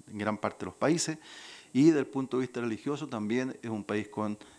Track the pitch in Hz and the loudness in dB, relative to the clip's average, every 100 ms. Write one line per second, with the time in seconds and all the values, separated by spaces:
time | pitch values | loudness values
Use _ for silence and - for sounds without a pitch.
0 | - 104 104 104 104 - 92 - 135 165 | -12 -4 -2 -2 -4 -6 -10 0 2 2
1 | - 156 - - - - - 127 156 151 | 0 -6 -12 -18 -18 -18 -2 6 8 8
2 | 131 135 131 127 127 123 120 107 143 143 | 2 -2 0 0 -2 -2 -2 -2 -4 -4
3 | 147 120 104 123 131 - 117 110 101 107 | -4 -4 0 0 0 -6 -6 -4 -2 -2
4 | 104 - 107 107 - | -2 -4 -4 -6 -12